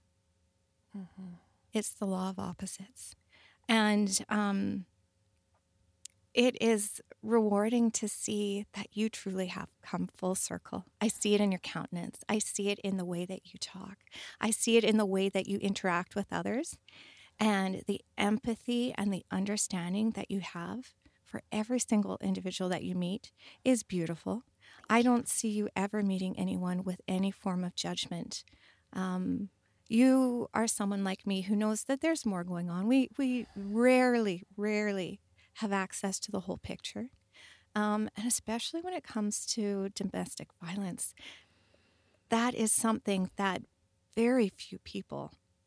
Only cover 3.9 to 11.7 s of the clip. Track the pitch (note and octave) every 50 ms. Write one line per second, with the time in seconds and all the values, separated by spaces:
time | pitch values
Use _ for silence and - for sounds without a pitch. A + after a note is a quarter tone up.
3.9 | G#3 G#3 G#3 G3 G3 - - - G#3 G#3 G#3 G3+ G3 G3 G3 G3+ G3+ G3 F3+ -
4.9 | _ _ _ _ _ _ _ _ _ _ _ _ _ _ _ _ _ _ _ _
5.9 | _ _ - - _ _ _ _ - B3 A#3+ B3+ - - - A3+ A3+ G#3 G#3 -
6.9 | - - - _ - - - G#3+ A#3 A#3 G#3+ G#3+ G3+ G3+ G#3 A3+ B3 A#3+ A#3 A3+
7.9 | A3+ - A3 G#3 - - - - G#3+ G#3 G#3 G3+ G3 G3+ G#3 - - F#3+ - -
8.9 | - G3+ A3 A3 - - - G3 F#3 F#3+ F#3 F3+ F3+ F#3+ - - _ _ - -
9.9 | - F3+ F3+ F#3 - - - F#3 F#3+ - - - - - - - - F#3+ - -
10.9 | _ _ G#3 A3 - - - G#3+ G#3 G#3 G#3 G3+ F#3 F3 - -